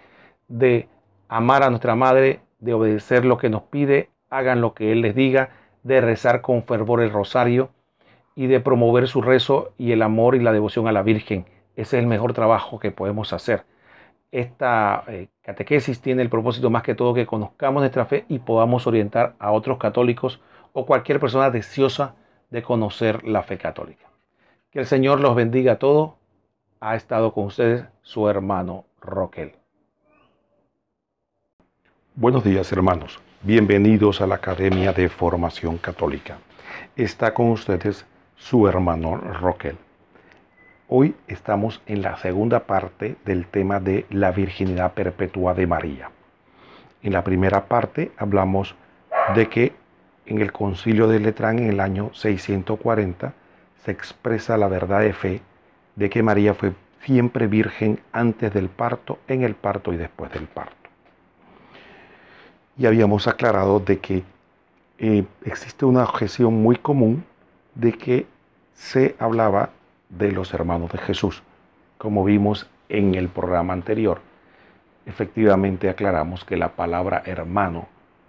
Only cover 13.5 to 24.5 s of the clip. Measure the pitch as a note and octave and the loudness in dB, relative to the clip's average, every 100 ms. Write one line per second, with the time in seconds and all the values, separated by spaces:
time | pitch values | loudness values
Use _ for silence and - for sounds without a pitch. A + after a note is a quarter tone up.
13.5 | G#2+ - _ _ - _ _ _ - B2 | -4 -4 _ _ -20 _ _ _ -8 -6
14.5 | - C3 A#2 G#2 G#2 - G#2 F#2+ _ - | -4 0 2 2 -2 -6 -14 -16 _ -14
15.5 | G2 G2+ D3+ C3+ B2 - B2+ A#2+ A#2 A2+ | -10 0 0 0 -4 -2 -2 0 0 -2
16.5 | A#2 B2 A2+ - A2+ B2 A#2+ A2+ A2+ G2+ | -2 0 0 -2 -2 0 0 -2 -4 -8
17.5 | - C#3 C#3 C3+ B2+ A2+ C#3+ - C#3 - | -6 -2 0 0 0 -2 -2 -4 -6 -2
18.5 | A2+ A2+ B2 B2 A2+ G#2 A#2 A#2+ - G#2 | 2 2 2 0 0 0 0 -2 -2 -2
19.5 | G#2+ A2 B2 G#2+ G2+ B2 A#2+ C3 - _ | -2 -2 -2 -2 0 0 0 -4 -8 _
20.5 | _ _ - C3 C3+ A#2 C#3 C3+ B2+ C3+ | _ _ -6 0 0 0 -2 0 0 0
21.5 | A#2+ G2+ - C3+ - C#3 - _ _ _ | 0 -4 0 0 0 -6 -10 _ _ _
22.5 | A#2+ A2+ A#2+ G#2+ - A2+ A2 A2 G#2+ - | -8 -2 0 0 -2 -2 -2 -2 -4 -4
23.5 | F#2+ E2 D#2 D2+ - _ _ _ _ _ | -8 -8 -10 -14 -18 _ _ _ _ _